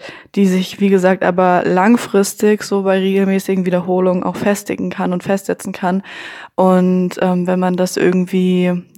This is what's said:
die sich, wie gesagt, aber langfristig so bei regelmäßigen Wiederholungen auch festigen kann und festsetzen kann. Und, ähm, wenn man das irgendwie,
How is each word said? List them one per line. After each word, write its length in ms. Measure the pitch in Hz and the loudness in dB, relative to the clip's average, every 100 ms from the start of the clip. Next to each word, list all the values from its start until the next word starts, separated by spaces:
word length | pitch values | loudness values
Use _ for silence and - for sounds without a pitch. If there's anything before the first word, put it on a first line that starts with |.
| - - - - | -16 -20 -6 0
die 100 | 190 | 2
sich, 340 | 185 185 - | 2 -2 -2
wie 100 | 196 | 2
gesagt, 340 | 190 180 185 | 4 2 2
aber 400 | 180 180 185 180 - | 0 2 2 2 2
langfristig 960 | 185 202 240 - 202 196 - 208 214 | 2 4 2 2 0 0 0 0 0
so 220 | - 202 | -2 -2
bei 160 | 190 190 | 0 0
regelmäßigen 640 | 190 190 190 190 - 190 180 | 0 0 0 0 0 -2 0
Wiederholungen 560 | 180 180 185 185 180 | -2 0 0 2 0
auch 140 | - 180 | -4 -2
festigen 560 | 208 202 - - 185 | -2 -2 -4 -6 -6
kann 200 | 185 180 | -4 -4
und 120 | 175 | -4
festsetzen 500 | - 196 - - - | -2 -4 -4 -6 -8
kann. 300 | 190 180 190 - - - - - | -6 -2 -2 -6 -16 -18 -18 -10
Und, 640 | - 185 185 185 185 180 - | 0 4 4 4 2 0 -2
ähm, 260 | 185 180 175 | 0 0 0
wenn 120 | 185 | 0
man 160 | 185 180 | 0 0
das 220 | 185 - | -2 0
irgendwie, 880 | 180 180 180 185 185 180 180 180 - | 2 2 0 0 2 2 0 -2 -8